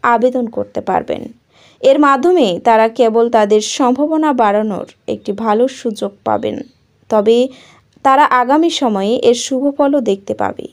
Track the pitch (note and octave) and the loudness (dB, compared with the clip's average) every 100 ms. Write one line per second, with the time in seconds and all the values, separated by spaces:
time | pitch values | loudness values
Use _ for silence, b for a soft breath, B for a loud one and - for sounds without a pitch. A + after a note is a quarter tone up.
0 | - A#3 B3 B3+ A#3 - - - - F#3 | 0 0 0 -2 -6 -8 -8 -8 -4 -4
1 | - - - - _ b b b - C4+ | -4 -8 -10 -20 _ b b b 0 4
2 | D4 C4+ D#4+ F#4 A3+ - - A3 A3+ A3+ | 4 2 2 2 2 0 2 2 2 2
3 | A#3 A3 A#3 A#3 G#3 G#3+ G#3+ - C4 C4 | 0 2 2 2 2 0 0 -2 0 0
4 | D4+ D#4 D#4 B3+ G#3+ G#3 A3 F#3+ - - | 0 0 0 0 0 0 -2 -6 -10 -16
5 | - G#3 - G3+ A3+ G#3+ B3+ C4 A#3+ G#3+ | -10 -8 -6 -6 -2 0 0 -2 -8 -6
6 | G#3 G3+ - G#3 A3+ - - _ _ _ | -10 -8 -4 -2 -4 -8 -12 _ _ _
7 | _ A3 G#3 A#3 B3+ B B B B _ | _ 0 2 2 0 B B B B _
8 | C#4 C4+ D4 B3+ B3 D4 E4+ E4 B3+ G#3 | 0 4 4 2 2 2 2 0 -2 -2
9 | G3 B3 - A#3+ - C4 C#4 C#4 C#4+ C#4+ | -2 0 2 0 -2 -2 -2 0 0 0
10 | A3 G3 - G#3+ - - - | -2 -4 -4 -6 -4 -6 -14